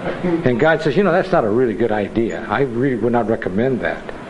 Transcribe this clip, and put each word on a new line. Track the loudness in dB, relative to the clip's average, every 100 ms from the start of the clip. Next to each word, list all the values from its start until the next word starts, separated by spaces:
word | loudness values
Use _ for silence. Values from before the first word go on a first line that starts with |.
| -8 -4 -2 0
And | 2 2
God | 4 4
says, | 2 2
"You |
know, | 2
that's | 2 2
not | 2
a | 2
really | 2 2
good | 2 0
idea. | 0 0 0 -2 -4 -4
I | -2
really | -2 0 0 0
would | 0
not | 0 0
recommend | -2 -2 0 0 0
that." | -2 -4 -10 -14 -14